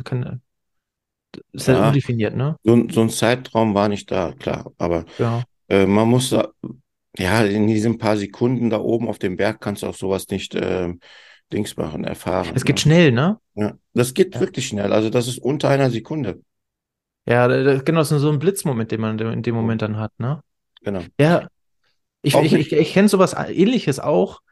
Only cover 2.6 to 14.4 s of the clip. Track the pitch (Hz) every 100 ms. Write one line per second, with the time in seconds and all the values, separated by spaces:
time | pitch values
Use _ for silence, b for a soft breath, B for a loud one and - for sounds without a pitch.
2.6 | 107 120 - 113 110 - 110 127 131 113
3.6 | 110 101 104 101 - 95 80 69 78 78
4.6 | - - 87 85 - - 120 117 123 _
5.6 | - 98 - 104 113 123 127 113 - -
6.6 | - - _ _ _ - 92 110 104 107
7.6 | 107 110 113 113 110 107 98 - 123 123
8.6 | 117 110 117 117 113 101 98 90 101 107
9.6 | 104 101 95 - 95 95 - 95 - 92
10.6 | 92 92 87 87 b b b b - 95
11.6 | 104 - 82 76 - - 90 92 85 127
12.6 | - - 151 165 156 117 170 220 _ -
13.6 | - - _ 120 127 131 - 120